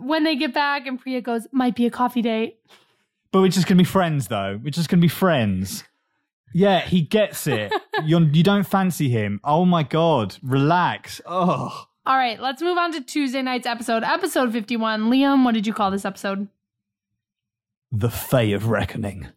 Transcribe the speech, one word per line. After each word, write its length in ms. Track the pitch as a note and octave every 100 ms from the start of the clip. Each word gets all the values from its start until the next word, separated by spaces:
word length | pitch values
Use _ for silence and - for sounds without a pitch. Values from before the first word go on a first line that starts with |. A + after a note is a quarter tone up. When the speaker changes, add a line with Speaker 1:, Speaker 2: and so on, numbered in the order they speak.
Speaker 1:
when 220 | B3+ D#4+
they 120 | D#4 C#4+
get 180 | D4+
back, 320 | D4 C#4+ C#4+ C4
and 140 | B3+
Priya 220 | - B3+
goes, 260 | A#3+ A#3 G#3+
"Might 240 | C4 B3+ A3+
be 120 | A#3+
a 20 |
coffee 300 | - B3 B3
date." 380 | A3+ A3 A3+ - _ - _ _ _ _ _
Speaker 2:
But 100 | F#3+
we're 60 | F#3+
just 180 | F#3+ E3
gonna 140 | F#3
be 40 |
friends, 440 | F3+ F#3+ F3 D3 B2
though. 320 | G#2+ G2 G2+
We're 60 | C3+
just 200 | D3 D#3+
gonna 120 | F3+
be 60 | E3+
friends. 760 | - F#3 D3+ G#2+ F#2 F#2+ - - _ _ _ _ _ _
Yeah, 280 | E3+ G3+ F#3
he 200 | C3 F3+
gets 460 | D#3 G#3+ G3 - -
it. 260 | A#2 G#2 G4+ -
Speaker 1:
<laughs> 160 | G#4+ D#3
Speaker 2:
You're, 160 | E3+
you 220 | D#3+ D3+
don't 200 | F3 G3+ G3
fancy 420 | G3 F#3+ - C#3+
him. 300 | A#2+ G#2 G2+
Oh, 220 | C#3+ D#3 F3+
my 160 | F3
God. 540 | D3 D#3 E3 D3 G#2 -
Relax. 760 | C3 C3+ C#3 F3 E3 G#2 - - -
Oh. 600 | F3+ F3+ C#3 B2+ - - _ -
Speaker 1:
All 100 | C4
right, 240 | B3+ G3+
let's 220 | B3 C4
move 160 | E4+ F4
on 140 | F4
to 100 | D#4+
Tuesday 400 | B3+ D4+ C#4 C4
night's 240 | B3+ B3+ B3
episode, 380 | A#3 A3+ A3+
episode 500 | A3+ D#4+ F4+ D#4+ B3+
fifty-one. 560 | A#3 G#3 A#3 A3 G#3+ A3
Liam, 340 | C4 C#4 C#4
what 120 | B3+ A3+
did 100 | G#3
you 80 |
call 160 | A3 G3+
this 160 | G3 G3
episode? 420 | G3 G3+ G3 G3+ _ _ _ _ _ _ _ _ _ _ _ _ _ _
Speaker 2:
The 180 | A2 A#2
Fae 300 | - - C3+ A2+
of 140 | G2+ A2+
Reckoning. 600 | G#2 G2 - G#2 G2 D2